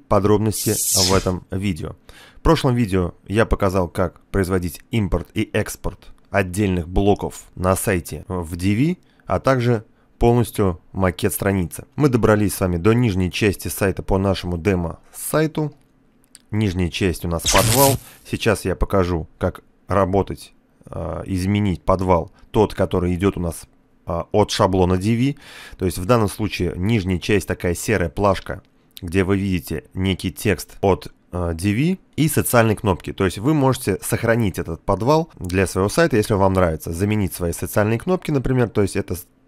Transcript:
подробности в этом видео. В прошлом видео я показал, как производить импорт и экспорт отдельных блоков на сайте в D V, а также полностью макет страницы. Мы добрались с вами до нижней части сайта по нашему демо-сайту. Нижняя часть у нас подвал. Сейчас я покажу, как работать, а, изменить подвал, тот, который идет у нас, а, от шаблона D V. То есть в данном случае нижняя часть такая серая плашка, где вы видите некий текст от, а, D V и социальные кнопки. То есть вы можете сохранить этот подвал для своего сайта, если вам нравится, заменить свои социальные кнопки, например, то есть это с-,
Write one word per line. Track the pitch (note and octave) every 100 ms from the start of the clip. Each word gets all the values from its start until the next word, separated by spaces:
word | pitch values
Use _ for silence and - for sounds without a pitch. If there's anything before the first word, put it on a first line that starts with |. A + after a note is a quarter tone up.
| -
подробности | G#2 G2+ G#2 A2 - A2+
в | G2 - G2 F#2
этом | F#2+ F#2+ F2+ -
видео. | F#2 G2+ D#2+ E2 - - - - -
В |
прошлом | D3+ D#3+ C#3
видео | A#2+ G#2 F#2 E2+ - -
я | G#2
показал, | A2 F#2+ G2 F#2+ F2
как | - F2 - _
производить | G2 F2+ F#2+ F2 - -
импорт | A#2 G2 F2 -
и | G#2+ G#2+
экспорт | G#2+ G2 - E2 - - - _
отдельных | F#2+ F#2 F2+ G2+ F2+ E2
блоков | F#2+ G2+ F#2+ D#2+ - -
на | - F2+ F#2
сайте | - F2+ - D2+ -
в | F#2 D#2 F2
D | F#2+
V, | G#2 D#3 F3+ _ _ -
а | G#2+
также | C3 C3 A#2+ A2 - _ _ _
полностью | A#2+ A#2+ A2 - G2 E2+ -
макет | F#2+ F#2 - G2+
страницы. | - G2 F#2+ E2 - - -
Мы | D3
добрались | A#2+ G#2+ G#2+ G2
с | -
вами | F#2 F2
до | G2
нижней | A#2 B2 F#2 F2+
части | - G#2+ F2 F2+
сайта | - G2 F2
по | D#2+ F#2+
нашему | G2 F#2 F2+ F2
демо-сайту. | F#2 F2+ E2 - _ - - D3+ D#3 D#3 D3 - _ _ _ _ _ - _
Нижняя | G#2+ G#2 F2+ E2+
часть | - F#2+ D#2+ E2+
у |
нас | E2
подвал. | - G2 A2+ B2+ C#3 - - - -
Сейчас | - A2+ F#2+
я | F#2+
покажу, | F2 - G2 F2+ E2+ D2+ _
как | F#2 - - _ -
работать, | F#2+ F#2 G2 F#2 D#2+ - _ _ _ -
а, | F#2+ E2 E2 -
изменить | F#2 F#2+ G#2 G#2 E2
подвал, | - F#2 F#2 F2 D2+ - -
тот, | A2+ G2+
который | - F#2 F#2 F2
идет | F2 G2 F2+
у |
нас, | E2+ - - _ _ _ -
а, | E2+ -
от | G#2 G2+
шаблона | - G2 F#2 F2+ F#2
D | G#2
V. | A#2 C3+ C#3 - - - -
То |
есть | F#2 F2+
в | F2+
данном | A#2+ G2+
случае | - G#2 - F2 E2
нижняя | F#2+ A#2 F2+ F2
часть | - G2+ -
такая | F#2 F2+
серая | E2+ - G2 E2+
плашка, | - G2+ F2+ - C#2 - _ _ -
где | F2 F#2
вы | F#2 G2
видите | G2 F2+ - D#2+ -
некий | F#2 F#2+ F2 F#2
текст | - G#2+ F2 - -
от, | G2 F2+ - - _
а, | F2+ E2+
D | D#2+ G#2
V | G#2 D#3+ F#3+ _ -
и | D#3
социальные | - - A#2+ A2 G2
кнопки. | G#2 E2+ -
То | - F#2+
есть | G#2
вы | A#2+
можете | D#3 C3 B2+ - F2
сохранить | - A2+ A2+ A2+ G2+ F2+
этот | E2 E2
подвал | - F#2+ A#2 D#3 E3 -
для | F2+ F#2 F#2
своего | F#2 G#2
сайта, | - E3 A2
если | G#2+
вам | G2+ G2
нравится, | F#2+ E2+ D#2+ F2+
заменить | E2+ G#2 G#2+ F#2
свои | - E2+
социальные | D#2+ F#2 A2 G#2 A2+
кнопки, | F3+ F#3 -
например, | C#3 B2 B2+ A#2+
то | A2
есть | G2 F#2+
это | -
с-, | F2 - _